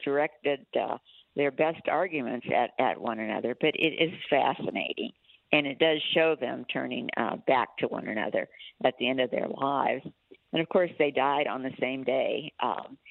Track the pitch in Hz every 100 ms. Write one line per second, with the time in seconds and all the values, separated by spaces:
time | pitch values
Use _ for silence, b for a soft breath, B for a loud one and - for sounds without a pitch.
0 | 143 143 151 - 147 139 - - 104 -
1 | - B B - 143 135 160 160 - 147
2 | 185 156 117 120 - 85 117 - 127 -
3 | 113 110 110 104 117 123 156 - 160 -
4 | 160 - - 139 131 127 - - 71 -
5 | - - b b b 151 143 131 160 156
6 | - 170 160 156 123 127 127 139 131 127
7 | 113 - 113 - - 131 110 - 135 127
8 | - 107 - 98 - B B B 131 -
9 | 123 131 123 - - - 139 139 131 123
10 | - - _ - _ 160 160 190 175 -
11 | 147 135 135 143 143 123 131 - 127 135
12 | 127 131 117 113 151 - 123 82 - 269
13 | -